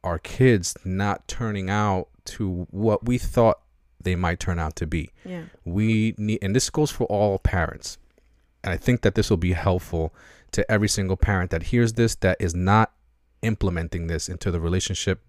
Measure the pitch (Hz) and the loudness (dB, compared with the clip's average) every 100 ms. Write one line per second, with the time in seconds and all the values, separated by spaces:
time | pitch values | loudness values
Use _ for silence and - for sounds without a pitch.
0 | 92 82 - - 127 107 87 - 95 95 | -6 -6 -4 4 4 4 0 -8 -6 -2
1 | 101 - - - 113 101 92 104 107 92 | -2 -4 -6 -6 -6 -4 -2 0 0 0
2 | - _ - - 98 90 87 95 110 104 | -4 _ -14 -6 -4 -4 -6 -2 2 2
3 | 117 123 - 123 113 - _ _ _ - | 0 -2 0 4 4 2 _ _ _ -6
4 | 92 87 87 85 - 85 78 - 80 80 | -2 0 0 -2 -2 -2 -4 -6 -4 -4
5 | - _ 180 180 165 - 87 95 110 110 | -6 _ -14 -14 -14 -14 -6 0 2 2
6 | 110 107 104 110 98 120 - - 151 - | 0 -2 -4 -2 0 0 0 0 -2 -2
7 | 120 101 104 95 - 90 80 - - - | -2 2 2 2 0 0 -2 -4 -14 -16
8 | _ _ _ _ _ _ 101 87 - 127 | _ _ _ _ _ _ -6 -2 0 2
9 | 101 110 - 92 90 87 98 90 - 82 | 2 2 2 2 2 0 0 0 -2 -4
10 | 80 - - - _ - - 107 107 - | -4 -6 -20 -20 _ -4 0 2 2 0
11 | 92 95 - 95 90 82 - 120 117 117 | -2 0 2 2 0 -4 0 2 2 2
12 | 113 - 92 - 87 87 92 107 110 _ | 0 2 0 2 2 2 4 4 4 _
13 | _ _ _ _ 113 107 98 87 82 85 | _ _ _ _ -4 0 0 -2 -4 -4
14 | 82 80 - 85 98 85 85 92 - 90 | -4 -4 -6 -6 -2 -2 0 -2 -2 -2
15 | 101 90 | -2 -4